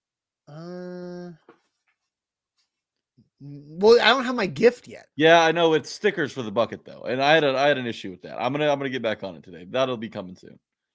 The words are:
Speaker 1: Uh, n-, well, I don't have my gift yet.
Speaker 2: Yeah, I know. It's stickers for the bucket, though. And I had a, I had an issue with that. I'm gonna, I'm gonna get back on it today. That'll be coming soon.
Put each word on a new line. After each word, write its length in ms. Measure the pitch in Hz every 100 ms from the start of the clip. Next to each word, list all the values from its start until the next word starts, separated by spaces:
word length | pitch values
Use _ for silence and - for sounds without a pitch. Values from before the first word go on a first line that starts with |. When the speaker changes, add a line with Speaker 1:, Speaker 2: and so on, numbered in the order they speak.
| _ _ _ _ _
Speaker 1:
Uh, 840 | 151 170 180 180 180 180 175 180 165 _ - _ _ _ _ _ _ _ _ _ _ _ _ _ _ _ _ _ _
n-, 220 | 139 143 147 160
well, 200 | 208 233
I 100 | 214
don't 140 | 262
have 120 | 240 247
my 100 | 190
gift 400 | 135 233 240 -
yet. 220 | 104 - -
Speaker 2:
Yeah, 260 | 156 170
I 80 | 165
know. 220 | 165 165
It's 180 | 156 -
stickers 400 | - 208 180 139
for 120 | 131
the 100 | 110
bucket, 320 | 101 110 98
though. 180 | - 69
And 180 | - 127
I 140 | 139
had 80 | 160
a, 140 | 147 131
I 100 | 143
had 120 | 135
an 80 | 120
issue 240 | 110 98
with 100 | 90
that. 180 | 80 57
I'm 120 | 120
gonna, 180 | 143 151
I'm 80 | 143
gonna 100 | 139
get 140 | 127
back 220 | 113 107
on 100 | 98
it 80 | 80
today. 240 | 82 85 90
That'll 280 | 123 131 123
be 120 | 110
coming 280 | 104 92 92
soon. 240 | - - _ _ _